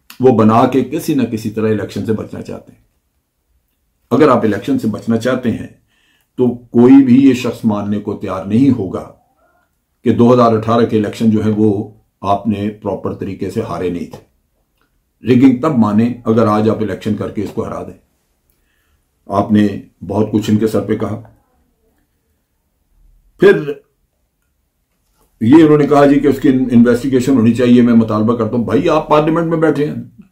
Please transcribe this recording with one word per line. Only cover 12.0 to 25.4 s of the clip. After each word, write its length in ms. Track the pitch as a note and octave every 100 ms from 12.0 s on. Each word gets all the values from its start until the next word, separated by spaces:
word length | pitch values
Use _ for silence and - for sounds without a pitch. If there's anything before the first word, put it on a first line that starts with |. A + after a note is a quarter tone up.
| _ _
आपने 440 | F#2+ G2+ A2+ G2 G#2
प्रॉपर 460 | G#2 G2+ F#2 G2+
तरीके 360 | - F#2+ F#2 F#2+
से 120 | A2+
हारे 280 | - E2+ F2+
नहीं 180 | F2 D2+
थे। 260 | - _ _ _ _ _ _ _ _ _ _ G2+
रिगिंग 380 | B2 C3+ A#2+
तब 140 | D#3+ B2+
माने 460 | G#2 G#2 A#2+ B2 A#2
अगर 200 | A2+ A2
आज 220 | G#2+ A2
आप 120 | G#2
election 340 | G#2 F#2 A2+ G2+
करके 260 | F#2 G#2+
इसको 220 | F#2+ -
हरा 200 | G2+ E2+
दें। 160 | F#2 - _ _ _ _ _ _ _ _ _ _ _ _ -
आपने 520 | G2+ G#2+ G#2 G#2 G2 - _
बहुत 280 | F2+ G2 G#2+
कुछ 180 | G#2+ G#2+
इनके 180 | G#2+ A2
सर 140 | G#2
पे 140 | - G#2+
कहा। 460 | G#2 A2 - _ _ _ _ _ _ _ _ _ _ _ _ _ _ _ _ _ _ _ _ -
फिर 420 | G3 E3 D3 C#3+ _ _ _ _ _ _ _ _ _ _ _ _ _ _ _ -